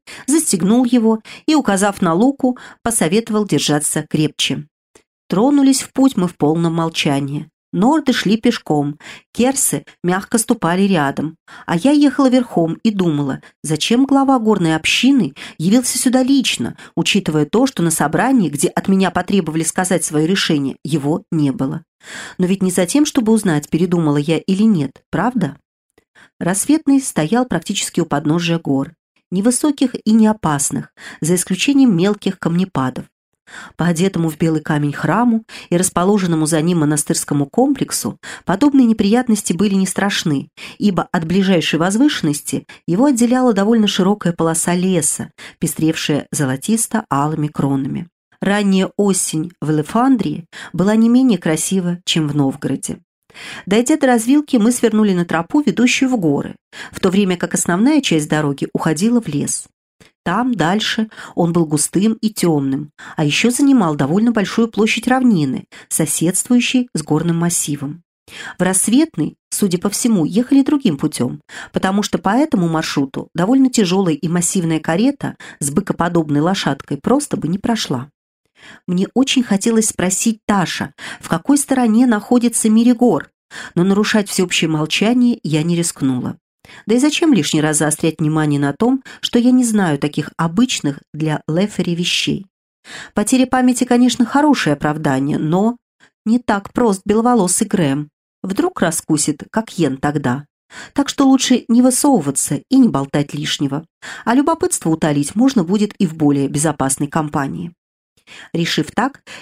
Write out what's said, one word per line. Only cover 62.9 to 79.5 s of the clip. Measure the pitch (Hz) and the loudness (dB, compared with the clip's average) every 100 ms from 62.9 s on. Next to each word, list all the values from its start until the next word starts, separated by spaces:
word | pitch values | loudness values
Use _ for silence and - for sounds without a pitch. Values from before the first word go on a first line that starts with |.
| - - - | -16 -10 -2
а | |
еще | 151 143 226 | 0 2 0
занимал | 247 277 262 170 147 | 2 4 4 4 0
довольно | 135 185 233 | 0 0 0
большую | 226 185 - 226 | 0 -2 0 0
площадь | 196 220 - - | 0 0 0 0
равнины, | 262 254 185 139 123 - - - | 2 2 2 0 -4 -8 -20 -8
соседствующей | - 156 - 160 190 - 247 233 254 247 | -4 -2 -2 -2 -2 0 0 2 -2 -2
с | 170 | -6
горным | 147 151 170 165 | -2 -2 0 0
массивом. | 170 - - 147 135 156 _ _ _ - - - | -2 -2 -4 -6 -8 -12 _ _ _ -18 -12 -4
В | |
Рассветный, | 180 190 - 247 311 - 143 - _ | -2 0 2 2 2 0 -6 -8 _
судя | - 202 175 | -4 -2 0
по | 202 | -2
всему, | - 240 208 156 | -2 0 0 0
ехали | 180 240 277 | -2 2 2
другим | 269 294 220 139 | 4 2 0 0
путем, | 151 - 123 147 - - - | -2 -2 -6 -6 -16 -20 -10
потому | - 190 196 | -4 -2 -2
что | 202 180 | -2 -2
по | 190 | 0
этому | 233 311 208 170 | 0 2 0 0
маршруту | 160 165 - 139 - - | 0 -2 -2 -4 -6 -8
довольно | 165 185 269 262 | -2 2 4 2
тяжелая | 240 180 190 185 | 2 0 2 0
и | 151 165 | -2 -2
массивная | 175 170 196 165 160 | -2 -2 -2 0 -2
карета | 165 170 254 285 135 - - - | -2 0 0 -2 -6 -10 -16 -10
с | 139 | -6
быкоподобной | 147 185 - 170 170 156 143 | -2 -2 -2 0 0 0 0
лошадкой | 165 196 160 135 - 143 | 0 0 -2 -4 -6 -6
просто | - 269 285 208 | 0 0 0 -6
бы | 151 | -4
не | 190 | -4
прошла. | - 226 - 131 143 _ _ _ _ _ - - - | -4 -4 -4 -6 -8 _ _ _ _ _ -20 -14 -4
Мне | 180 196 233 | -2 0 0
очень | 269 262 | 0 0
хотелось | 233 | 0